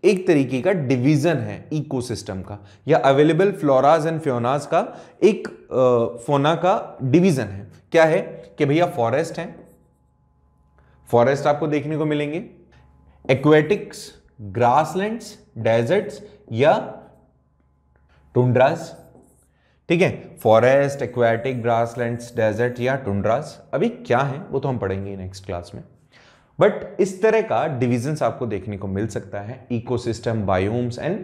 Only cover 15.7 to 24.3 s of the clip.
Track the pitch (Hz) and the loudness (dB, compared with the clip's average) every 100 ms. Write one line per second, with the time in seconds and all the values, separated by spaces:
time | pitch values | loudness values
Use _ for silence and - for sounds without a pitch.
15.7 | 113 117 190 196 - - - - 113 143 | 2 2 0 -2 -12 -20 -20 -10 2 2
16.7 | 208 - - - _ _ _ _ _ _ | 2 -2 -16 -20 _ _ _ _ _ _
17.7 | _ _ _ _ _ _ - 123 123 131 | _ _ _ _ _ _ 0 2 4 4
18.7 | 165 - - - - _ _ _ _ _ | 2 -8 -16 -20 -20 _ _ _ _ _
19.7 | _ - 170 170 - - - 113 110 123 | _ -2 2 2 -2 -14 -2 4 6 6
20.7 | 139 143 - 127 123 117 113 127 123 117 | 4 2 -2 -6 0 2 2 -2 -4 0
21.7 | 113 117 123 117 120 - - 110 104 123 | 0 -2 -4 -6 -6 -8 -2 -2 0 -2
22.7 | 120 120 139 104 101 104 120 156 - - | -2 -4 -2 -2 -2 0 -2 -4 -16 -8
23.7 | 135 233 - - - 139 | -2 -2 -4 -2 0 0